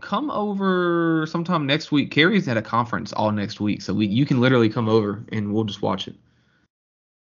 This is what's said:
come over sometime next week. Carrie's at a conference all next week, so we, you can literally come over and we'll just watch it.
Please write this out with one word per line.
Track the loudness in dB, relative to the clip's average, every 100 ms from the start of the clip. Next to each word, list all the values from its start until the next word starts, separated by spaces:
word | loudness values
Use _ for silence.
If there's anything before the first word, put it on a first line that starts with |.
come | -6 -4 -4
over | -4 -4 -2 0 0 0 0 2 0 0
sometime | -4 -2 -2 0
next | -2 0
week. | 0 0
Carrie's | 2 4 4 2
at | -2
a |
conference | 0 -2 0 -4 -6
all | -2 0
next | 0 -4 -4
week, | -2 -2
so | -2
we, | 0 2
you | 2 2
can | 4
literally | 4 4 4
come | 2 2
over | 2 2 -4 -6
and | -6 -2
we'll | -2
just | -2 -4
watch | -4 -4 -6
it. | -14 _ _ _ _ _ _ _ _ _ _ _